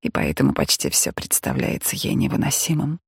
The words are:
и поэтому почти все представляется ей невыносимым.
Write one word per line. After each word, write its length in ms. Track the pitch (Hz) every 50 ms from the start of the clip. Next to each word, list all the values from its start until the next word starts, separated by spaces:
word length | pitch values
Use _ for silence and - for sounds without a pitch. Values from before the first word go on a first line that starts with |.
| -
и 80 | -
поэтому 420 | - - - 73 76 - - 69 -
почти 380 | - 82 - - - - -
все 220 | - - - - -
представляется 800 | - - - - - - - 65 - - - - - - - -
ей 200 | 190 - - -
невыносимым. 840 | - - - - - - 147 - - - - 165 151 143 143 156 170 _